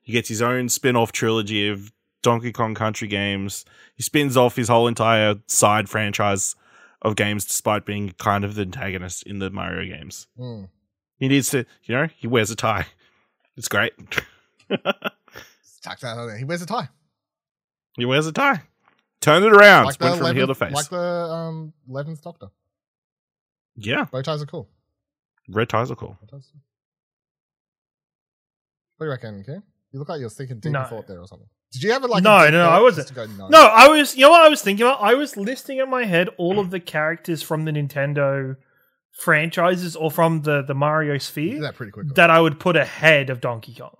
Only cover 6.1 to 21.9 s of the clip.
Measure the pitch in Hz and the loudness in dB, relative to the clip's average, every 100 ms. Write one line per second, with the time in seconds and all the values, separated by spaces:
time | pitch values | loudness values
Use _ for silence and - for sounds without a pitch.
6.1 | 101 104 98 - - _ _ _ _ 107 | -4 -2 -2 -6 -10 _ _ _ _ -6
7.1 | 104 104 104 - - - 104 101 101 101 | -2 -4 -4 -8 -6 -4 -4 -6 -8 -10
8.1 | - 107 101 101 104 92 90 98 92 90 | -6 -2 -2 -4 -8 -10 -10 -10 -10 -12
9.1 | - - 101 95 98 87 87 92 82 - | -14 -14 -12 -10 -10 -10 -10 -12 -16 -20
10.1 | - - - 123 110 95 _ _ _ _ | -20 -20 -18 -18 -16 -20 _ _ _ _
11.1 | _ 131 139 120 135 117 _ - 120 160 | _ 0 0 0 -4 -6 _ -8 -6 -6
12.1 | _ 113 120 107 113 113 101 - _ _ | _ -2 -2 -2 -4 -4 -4 -8 _ _
13.1 | _ _ _ _ - - 104 117 _ - | _ _ _ _ -16 -4 -2 -2 _ -10
14.1 | - - _ _ _ _ - - - - | -10 -10 _ _ _ _ -6 -6 -8 -10
15.1 | _ _ - - _ _ _ - 92 127 | _ _ -20 -20 _ _ _ -18 -14 -14
16.1 | 117 117 107 135 175 175 233 139 _ _ | -12 -14 -12 -10 -10 -8 -8 -10 _ _
17.1 | _ _ _ _ _ _ _ _ - 120 | _ _ _ _ _ _ _ _ -8 -2
18.1 | 139 160 160 285 196 - _ _ _ _ | -2 -2 -2 -2 -2 -10 _ _ _ _
19.1 | _ - 160 214 202 208 175 127 139 - | _ 4 4 8 10 10 10 6 0 -2
20.1 | 175 165 127 131 131 - 143 147 180 175 | 0 -2 0 -2 -2 -4 -4 -6 -6 -6
21.1 | 175 170 165 165 160 156 _ 127 | -6 -6 -8 -10 -12 -14 _ -14